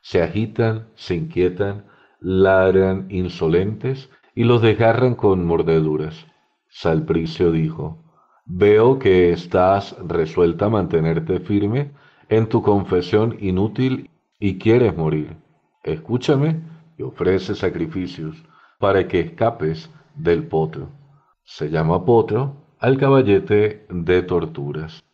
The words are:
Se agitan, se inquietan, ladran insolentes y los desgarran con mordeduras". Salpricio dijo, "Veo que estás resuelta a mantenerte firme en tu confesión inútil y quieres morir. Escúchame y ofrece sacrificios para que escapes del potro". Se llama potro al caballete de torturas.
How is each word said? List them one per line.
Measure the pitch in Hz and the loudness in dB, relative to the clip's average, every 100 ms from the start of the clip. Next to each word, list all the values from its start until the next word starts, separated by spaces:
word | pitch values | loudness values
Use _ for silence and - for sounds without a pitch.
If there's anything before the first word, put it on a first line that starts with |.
Se | - 92 | -2 -2
agitan, | 82 101 113 - 113 110 110 _ | 0 -2 -4 -2 -2 -2 -10 _
se | - 87 | -6 -6
inquietan, | 80 87 87 90 101 101 - _ _ _ | -4 0 0 0 -6 -6 -14 _ _ _
ladran | 90 92 95 95 95 95 95 95 92 | -4 2 4 4 4 4 2 -2 -6
insolentes | 98 90 - 82 85 101 107 127 139 - _ _ - | -6 -6 -2 0 2 0 -4 -6 -8 -12 _ _ -2
y | |
los | 117 120 | 2 4
desgarran | 110 104 113 113 127 113 | 4 4 2 4 0 2
con | 104 92 85 | 2 2 2
mordeduras". | 82 80 80 78 76 78 - - _ _ _ _ | 0 2 2 2 -2 -6 -10 -20 _ _ _ _
Salpricio | - 85 80 80 85 82 - 87 | -6 -2 -2 0 -2 -2 0 0
dijo, | 80 80 78 78 - _ _ _ _ - | 0 -2 -6 -12 -14 _ _ _ _ -12
"Veo | 90 104 107 117 135 | 2 4 6 4 4
que | 101 92 87 | 4 4 4
estás | 85 - 95 92 98 - - 85 | 2 -2 2 2 2 -2 -14 -6
resuelta | 85 80 - 85 82 104 | -4 -2 2 0 2 0
a | |
mantenerte | 110 82 85 80 82 82 90 | 0 0 0 0 -2 -2 -6
firme | - 101 104 123 143 - _ _ _ | -2 -2 0 -2 -6 -12 _ _ _
en | 110 113 | 0 2
tu | 120 | 0
confesión | 98 101 92 90 85 104 113 107 | 2 0 2 -2 0 0 0 -2
inútil | 101 90 104 101 131 131 - _ _ _ | -4 -2 -2 -2 -2 -2 -8 _ _ _
y | 101 90 | -4 0
quieres | 110 120 113 80 | 2 4 4 0
morir. | 80 78 76 - _ _ _ _ - | -2 -2 -6 -14 _ _ _ _ -8
Escúchame | 80 - 123 - 135 151 160 - - _ - | -8 -4 -4 0 0 0 -2 -8 -20 _ -14
y | |
ofrece | 67 - 90 95 - 98 | -14 -4 0 0 -2 -4
sacrificios | 92 82 80 92 90 - 78 80 _ _ _ _ | -4 -4 -6 -6 -8 -10 -12 -14 _ _ _ _
para | 101 98 90 | 2 2 2
que | 90 | -2
escapes | 82 - 113 - 80 80 - - _ | -2 -2 -2 -2 -6 -6 -12 -20 _
del | - 82 82 | -6 0 0
potro". | 78 80 80 80 - - _ _ _ _ _ | 0 -4 -4 -6 -14 -18 _ _ _ _ _
Se | - 76 | -10 -6
llama | 78 80 90 | -2 0 0
potro | - 117 - 107 139 - _ _ | 4 2 2 -2 -4 -8 _ _
al | 117 131 | -2 2
caballete | 139 135 107 98 80 104 107 - _ | 4 4 4 2 4 2 2 -4 _
de | 90 82 90 | -6 0 0
torturas. | 90 87 80 80 71 76 80 - _ | 2 -2 -4 -8 -10 -10 -12 -16 _